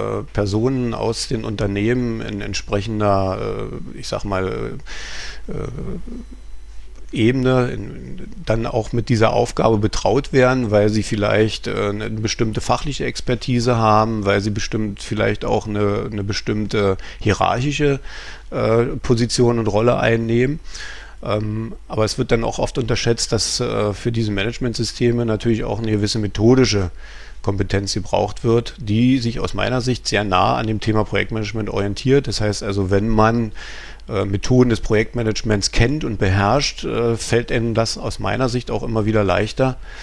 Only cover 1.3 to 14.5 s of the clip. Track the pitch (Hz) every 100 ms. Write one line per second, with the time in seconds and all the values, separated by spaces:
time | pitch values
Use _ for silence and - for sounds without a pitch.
1.3 | 113 113 107 104 101 107 123 120 113 113
2.3 | 101 104 104 - 101 104 107 104 98 95
3.3 | 101 107 101 107 - - - - 104 104
4.3 | 95 95 113 110 - - - - - -
5.3 | - - - - - 110 110 - - -
6.3 | - - - - - - - - - 110
7.3 | 131 127 127 123 104 101 - 127 - -
8.3 | - 160 113 117 120 107 120 107 113 110
9.3 | - 95 - 113 110 104 - 101 120 139
10.3 | 135 127 131 117 104 104 110 101 107 104
11.3 | 104 110 - 113 104 104 104 107 110 107
12.3 | - 113 104 - 120 151 135 123 - -
13.3 | 123 - 120 120 117 110 107 110 110 98
14.3 | 104 104